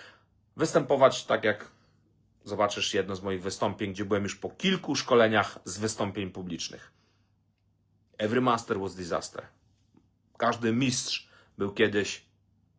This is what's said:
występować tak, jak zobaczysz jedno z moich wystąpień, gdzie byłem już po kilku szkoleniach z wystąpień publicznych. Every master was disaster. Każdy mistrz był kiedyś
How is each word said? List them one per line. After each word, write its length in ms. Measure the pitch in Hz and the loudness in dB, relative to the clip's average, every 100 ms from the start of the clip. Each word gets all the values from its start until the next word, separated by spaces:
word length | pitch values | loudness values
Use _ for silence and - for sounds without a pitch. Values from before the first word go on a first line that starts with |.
| - - _ _ _ - | -20 -20 _ _ _ -4
występować 680 | 156 170 135 139 131 - | 0 2 2 6 6 6
tak, 200 | - 113 | 0 0
jak 260 | 110 104 - - _ _ _ _ _ _ | 0 -2 -6 -20 _ _ _ _ _ _
zobaczysz 500 | - 101 101 - 95 | -6 0 0 0 -2
jedno 220 | 101 92 95 | 0 -2 -4
z 60 | |
moich 200 | 98 95 | -4 -4
wystąpień, 500 | 95 - 110 95 101 | -4 -2 -2 -2 -6
gdzie 120 | 92 | -6
byłem 180 | 98 104 | -2 0
już 140 | 98 - | -2 -6
po 140 | 92 | -10
kilku 460 | - 185 185 - 139 | -4 -2 0 -2 -4
szkoleniach 600 | - 120 110 110 98 - | 2 6 6 4 0 -4
z 140 | - 95 | -10 -4
wystąpień 520 | 107 - 104 95 95 | -4 -2 -4 -4 -8
publicznych. 600 | 95 90 85 - - - _ _ _ _ _ _ _ _ _ _ _ _ - | -8 -8 -8 -8 -12 -20 _ _ _ _ _ _ _ _ _ _ _ _ -4
Every 220 | 107 120 | 0 2
master 400 | 127 117 - 104 | 4 2 0 -4
was 140 | 98 | -4
disaster. 520 | 90 87 80 - - - _ _ _ _ _ _ _ _ - | -6 -4 -4 -4 -10 -16 _ _ _ _ _ _ _ _ -2
Każdy 340 | 117 107 113 | -2 0 2
mistrz 560 | 117 135 127 - - - - _ - | 2 2 0 -2 -6 -8 -20 _ -6
był 140 | 196 | -4
kiedyś 540 | 196 104 101 - - - _ _ _ _ | 2 2 2 -2 -4 -14 _ _ _ _